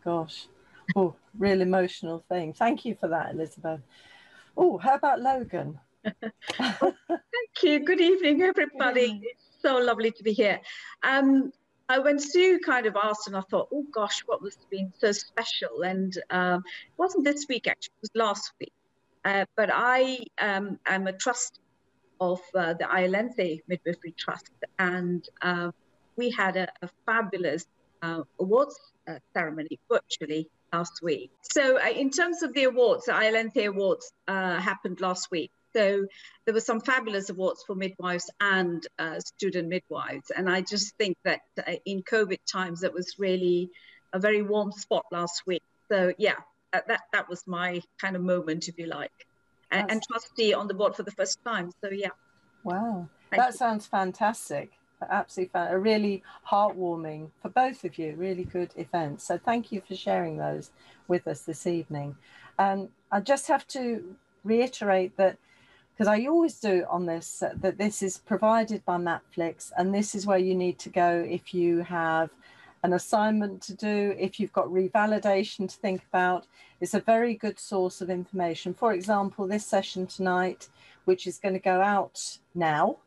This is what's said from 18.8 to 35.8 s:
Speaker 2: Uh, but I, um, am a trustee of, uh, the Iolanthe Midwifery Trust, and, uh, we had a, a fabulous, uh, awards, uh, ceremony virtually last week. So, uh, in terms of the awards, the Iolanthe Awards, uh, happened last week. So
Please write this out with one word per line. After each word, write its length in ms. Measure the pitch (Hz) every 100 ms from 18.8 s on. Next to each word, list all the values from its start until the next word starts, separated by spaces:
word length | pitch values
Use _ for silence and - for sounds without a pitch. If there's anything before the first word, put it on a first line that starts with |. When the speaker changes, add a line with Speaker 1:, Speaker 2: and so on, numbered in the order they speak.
| _ _ _ _ 185
Speaker 2:
Uh, 180 | 196 190 -
but 120 | 208
I, 460 | 139 240 254 262 254 - -
um, 420 | 208 196 202 - -
am 220 | 190 190
a 60 |
trustee 460 | 190 - 240 - _ _ _ _ _ _ _
of, 180 | 185 180 - 185
uh, 180 | 170
the 120 | 170 -
Iolanthe 760 | 185 185 190 240 240 180 160 -
Midwifery 460 | 180 - 175 170 165
Trust, 320 | - - - _ - -
and, 500 | 185 180 180 180 - _
uh, 300 | 180 175 175 - _ _ _ -
we 140 | 247
had 260 | 240 190 185
a, 140 | 185 -
a 80 | 175 _ -
fabulous, 600 | 226 214 185 175 156 - _ _ _
uh, 220 | 165 165 - _
awards, 400 | 190 220 285 294 _ _ -
uh, 100 | 156 _
ceremony 440 | - 160 156 156 - _
virtually 560 | 233 - - 151 156 160 _ _
last 300 | 170 170 -
week. 300 | 170 151 - _
So, 360 | - 311 269 262
uh, 80 | -
in 200 | 226 277
terms 340 | 277 349 339
of 100 | 320
the 100 | 247
awards, 420 | 262 247 240 180 -
the 60 |
Iolanthe 560 | 180 220 220 226 254 208
Awards, 460 | 196 196 - - _ -
uh, 300 | 190 185 175
happened 400 | 190 196 - 180
last 300 | 185 185 -
week. 200 | 175 - _ _
So 360 | 233